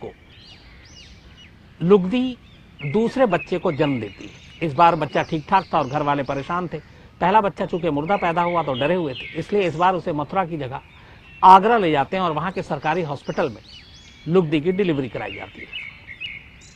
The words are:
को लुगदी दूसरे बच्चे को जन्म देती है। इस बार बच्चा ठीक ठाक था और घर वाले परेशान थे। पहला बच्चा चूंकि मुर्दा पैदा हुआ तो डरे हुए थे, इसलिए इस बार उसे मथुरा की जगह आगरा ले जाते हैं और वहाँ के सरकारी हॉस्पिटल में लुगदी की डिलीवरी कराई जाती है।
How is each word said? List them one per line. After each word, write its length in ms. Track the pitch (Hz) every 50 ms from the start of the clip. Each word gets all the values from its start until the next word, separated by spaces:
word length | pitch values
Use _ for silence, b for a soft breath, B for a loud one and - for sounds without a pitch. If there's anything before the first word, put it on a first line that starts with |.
| -
को 80 | - - - - - - - - - - - - - - - - - - - - - - - - - - - - - - - - - - -
लुगदी 560 | 156 175 202 202 180 185 247 247 254 254 247 - - - - - - - - - 147
दूसरे 400 | 143 135 214 226 - - 254 269
बच्चे 300 | 214 175 170 - - 190
को 140 | 170 170 190
जन्म 280 | 156 131 156 143 139 120
देती 260 | 107 101 - - -
है। 420 | 101 - - - - - - 160
इस 60 | 160 131
बार 220 | 147 175 170 170
बच्चा 280 | 160 151 - - 175 147
ठीक 220 | - 170 156 147 -
ठाक 160 | 202 190 170 - -
था 60 | 160
और 80 | 143
घर 140 | 123 143 151
वाले 220 | 147 143 143 143 131
परेशान 440 | 131 139 139 131 - 175 180 180
थे। 100 | 156 - 151 b b b b b b b -
पहला 200 | 170 175 196 220
बच्चा 240 | 202 196 - - 196
चूंकि 240 | - - 175 170 170
मुर्दा 280 | 143 143 151 165 202
पैदा 240 | 196 190 175 160 175
हुआ 220 | 175 175 175 170 156
तो 100 | 151 131
डरे 220 | 120 139 151 175
हुए 180 | 185 170 139 127
थे, 120 | - - - - 156
इसलिए 280 | 160 - 208 208 190
इस 80 | 170 151
बार 200 | 156 180 196 185
उसे 180 | 170 - 190 156
मथुरा 320 | 147 143 - - 196 185
की 120 | 160 170
जगह 240 | 151 139 120 131 143 - - B B B B B B B B 151 151
आगरा 360 | 170 185 185 190 190 226 240
ले 140 | 226 190 160
जाते 260 | 151 139 135 - -
हैं 60 | 190 185
और 80 | 170
वहाँ 200 | 151 147 160 190
के 120 | 185 190 160
सरकारी 380 | - 160 139 - 156 160 185 170
हॉस्पिटल 460 | 143 143 123 - - 160 214 175 135
में 120 | 104 98 - - - - - - - - - - - - -
लुगदी 340 | 151 170 185 170 147 160 151
की 100 | 143 180
डिलीवरी 380 | 185 185 208 175 151 139 131 117
कराई 260 | - 131 107 101 98
जाती 240 | 98 98 - - -
है। 280 | - - - - - - - - - - - - - - - - - - - - - - -